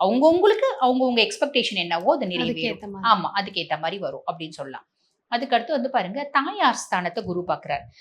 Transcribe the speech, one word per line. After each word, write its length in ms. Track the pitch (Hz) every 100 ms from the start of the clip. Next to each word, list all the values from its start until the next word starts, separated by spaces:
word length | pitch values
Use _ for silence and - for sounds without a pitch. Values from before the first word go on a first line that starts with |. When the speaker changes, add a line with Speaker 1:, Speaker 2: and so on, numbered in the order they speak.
Speaker 1:
அவங்கவங்களுக்கு 840 | 190 240 311 349 403 440 269 -
அவங்கவங்க 440 | 254 262 262 233 202
எக்ஸ்பெக்டேஷன் 460 | - 277 247 -
என்னவோ 400 | 190 170 170 202
அதை 140 | 311 202
நிறைவேறும். 480 | 175 - - 233 208
Speaker 2:
அதுக்கேத்த 120 | 208
மாதிரி. 240 | 196 226
Speaker 1:
ஆமா, 120 | 196 160
அதுக்கேத்த 460 | 202 196 185 156 156
மாதிரி 180 | 160 196
வரும் 240 | 160 143 -
அப்படின்னு 180 | 165 160
சொல்லலாம். 360 | 156 139 123 - _ _ _ _
அதுக்கடுத்து 400 | 240 262 233 240
வந்து 200 | 294 254
பாருங்க, 380 | 247 180 247 285
தாயார் 440 | 269 302 415 285 - -
ஸ்தானத்தை 320 | 190 175 196
குரு 220 | 180 175 175
பாக்குறாரு. 320 | 147 - 143 - _